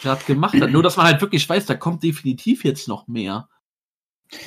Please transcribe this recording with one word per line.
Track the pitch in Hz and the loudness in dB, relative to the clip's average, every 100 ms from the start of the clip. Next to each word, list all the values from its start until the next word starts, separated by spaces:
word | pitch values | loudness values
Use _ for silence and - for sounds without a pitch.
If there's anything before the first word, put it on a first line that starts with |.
grad | 135 135 - | -4 -4 0
gemacht | 139 175 139 | 0 2 2
hat. | 123 | 4
Nur, | 143 | 4
dass | 170 175 | 4 4
man | 170 | 4
halt | 147 | 4
wirklich | 202 160 - | 2 -2 0
weiß, | 175 202 | -2 -2
da | 156 | -4
kommt | 170 170 | -2 -2
definitiv | 165 151 135 123 - 254 | -2 -2 -4 -4 -2 0
jetzt | 151 139 - | 0 -4 -8
noch | 101 - | -10 -8
mehr. | 117 95 101 - _ _ _ _ _ _ _ _ - | -8 -6 -8 -12 _ _ _ _ _ _ _ _ -18